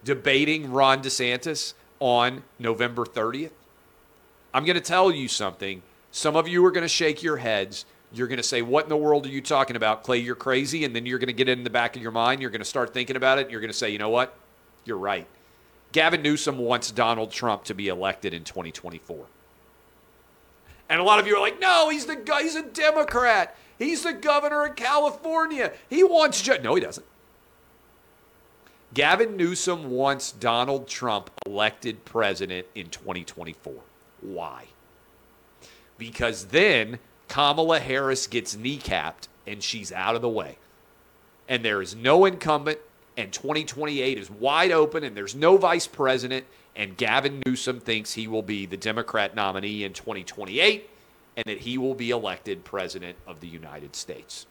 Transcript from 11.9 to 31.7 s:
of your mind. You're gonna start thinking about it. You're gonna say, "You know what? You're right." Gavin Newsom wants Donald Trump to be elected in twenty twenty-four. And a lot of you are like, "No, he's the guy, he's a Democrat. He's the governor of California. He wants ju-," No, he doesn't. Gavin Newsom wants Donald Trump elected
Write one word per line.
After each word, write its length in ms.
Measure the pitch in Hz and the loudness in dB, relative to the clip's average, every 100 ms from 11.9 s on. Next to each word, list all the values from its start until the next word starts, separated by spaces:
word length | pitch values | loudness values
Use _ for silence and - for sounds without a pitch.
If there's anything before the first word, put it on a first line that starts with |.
of 60 | 127 | -4
your 100 | 113 | -4
mind. 300 | 113 117 135 | 0 2 0
You're 80 | 131 | -4
gonna 160 | 107 | -6
start 280 | 101 139 120 | -4 -2 -2
thinking 240 | 127 123 131 | -4 -4 2
about 200 | 131 135 | 4 4
it. 140 | 131 | 0
You're 100 | 113 | -6
gonna 120 | 110 | -6
say, 160 | 107 113 | -4 -4
"You 100 | 104 | -2
know 100 | 107 | 0
what? 240 | 120 127 - _ _ _ _ | 2 0 -6 _ _ _ _
You're 120 | - 101 | -10 -6
right." 300 | 98 95 - _ _ _ _ _ _ | -2 -4 -6 _ _ _ _ _ _
Gavin 320 | 160 165 165 | 2 4 2
Newsom 340 | 147 151 151 135 | 0 0 -2 -2
wants 320 | 120 120 - | 0 0 -2
Donald 420 | 110 117 113 110 | 0 2 2 -4
Trump 340 | - 120 104 | -4 -2 -2
to 100 | - | -6
be 120 | 98 101 | -6 -4
elected 460 | 90 95 - 98 | -2 -2 -2 -6
in 100 | 85 | -8
twenty 280 | 80 92 82 | -10 -10 -10
twenty-four. 560 | - 90 82 - 76 - _ _ _ _ _ _ _ _ _ _ _ _ _ - - - | -12 -14 -16 -14 -16 -16 _ _ _ _ _ _ _ _ _ _ _ _ _ -20 -20 -2
And 100 | 165 | 2
a 40 | |
lot 160 | 185 214 | 6 6
of 80 | 202 | 6
you 80 | |
are 40 | 202 | 2
like, 200 | 208 - | 2 2
"No, 300 | 370 349 311 | 4 6 4
he's 180 | 302 254 | 2 -4
the 80 | |
guy, 260 | 294 226 294 | -8 -2 -2
he's 140 | 320 | 0
a 80 | 311 | -4
Democrat. 920 | 311 - 311 311 294 240 247 208 175 - - _ | -8 2 2 4 0 2 4 4 2 -6 -20 _
He's 240 | 277 330 | -4 -2
the 120 | 349 | -4
governor 520 | 262 294 285 294 294 | -2 2 2 2 0
of 100 | 294 | -2
California. 960 | 285 247 294 294 294 330 320 320 285 214 - - | -2 0 2 2 -2 -2 0 0 -2 -4 -4 -4
He 140 | 294 | 4
wants 380 | 381 339 302 - | 6 8 4 2
ju-," 160 | 202 214 | 0 0
No, 100 | 120 | 2
he 80 | 175 | 0
doesn't. 240 | 76 - - _ _ _ _ _ _ _ _ _ _ _ _ _ _ _ _ _ _ | 0 -10 -18 _ _ _ _ _ _ _ _ _ _ _ _ _ _ _ _ _ _
Gavin 420 | 117 147 190 226 202 | 2 4 4 2 2
Newsom 540 | 170 180 185 175 143 | 0 0 -2 -4 -4
wants 400 | 127 135 139 - | -2 0 -2 -6
Donald 560 | 104 120 120 127 139 113 | -4 0 0 0 -2 -6
Trump 420 | - 123 101 - - | -6 -4 -4 -6 -12
elected 600 | 98 101 107 | -8 0 0